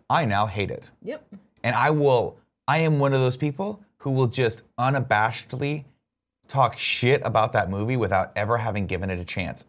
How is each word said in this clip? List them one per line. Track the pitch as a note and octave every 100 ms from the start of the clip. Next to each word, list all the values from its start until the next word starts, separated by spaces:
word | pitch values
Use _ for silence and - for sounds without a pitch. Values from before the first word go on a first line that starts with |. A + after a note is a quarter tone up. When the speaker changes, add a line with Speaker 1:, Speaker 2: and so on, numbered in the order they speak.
| -
Speaker 1:
I | D#3
now | B2 G2 G#2+
hate | G2+ F#2+
it. | - - _
Speaker 2:
Yep. | G#3+ D4+ - G3+ _ _
Speaker 1:
And | A#2 A#2
I | C#3
will, | D3+ C#3+ B2 F#2 - _ _ -
I | D#3
am | D#3+ C#3+
one | C#3
of | C3+
those | B2+ C3
people | D3+ C#3 G3+ G#3 - _
who | C#3
will | C3 B2
just | - A#2 - - -
unabashedly | B2+ C#3 - G#2+ A2+ A2+ - B2+ C#3+ D3+ - _ _ _ _ _ -
talk | C#3 A#2+ -
shit | - - B2 C#3
about | - A2 A2
that | A2+ F#2
movie | G2 A2 B2+
without | G2 F#2+ -
ever | G2+ G#2+ A#2
having | A2+ G2+
given | F#2 F#2 F#2+
it | F2+
a |
chance. | F2 G2+ D#2+ -